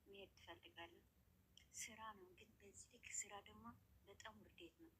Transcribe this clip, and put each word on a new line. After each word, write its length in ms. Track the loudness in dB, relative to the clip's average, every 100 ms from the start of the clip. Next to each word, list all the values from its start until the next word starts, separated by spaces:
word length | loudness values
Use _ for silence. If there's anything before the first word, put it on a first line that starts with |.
መሄድ 280 | -6 -4 -4
ትፈልጋለህ። 720 | -4 -4 -4 -4 -2 -2 -2 -14 -16 -18 -16 -14 -14 -2 4
ስራ 240 | 4 4 0
ነው 160 | 0 -4
ግን 180 | -8 -10 -8
በዚህ 320 | -8 -6 -6
ልክ 160 | -4 6
ስራ 200 | 8 8 4
ደግሞ 240 | 0 -2 -2 -2 -8 -14
በጣም 320 | -10 2 2 2
ውርደት 400 | -6 -2 -4 -4
ነው። 160 | -10 -10